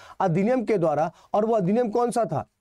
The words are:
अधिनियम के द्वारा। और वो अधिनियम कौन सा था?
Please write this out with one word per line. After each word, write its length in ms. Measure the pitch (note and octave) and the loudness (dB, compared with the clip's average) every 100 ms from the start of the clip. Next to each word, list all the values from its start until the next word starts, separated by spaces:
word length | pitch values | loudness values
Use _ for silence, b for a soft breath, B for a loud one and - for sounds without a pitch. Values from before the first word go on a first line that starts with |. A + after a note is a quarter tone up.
| B B | B B
अधिनियम 440 | G3 D#3+ G#3 C4 | 0 2 2 0
के 140 | G#3 G#3 | 0 0
द्वारा। 340 | D#3+ D3 E3 b b | 0 0 -2 b b
और 120 | G3+ A3 | -2 0
वो 100 | A3+ | 0
अधिनियम 340 | F3+ A3 A#3 | 2 0 0
कौन 220 | A#3 A#3+ | 0 0
सा 140 | A#3 G#3+ | -2 -2
था? 240 | C#3 - _ | -4 -8 _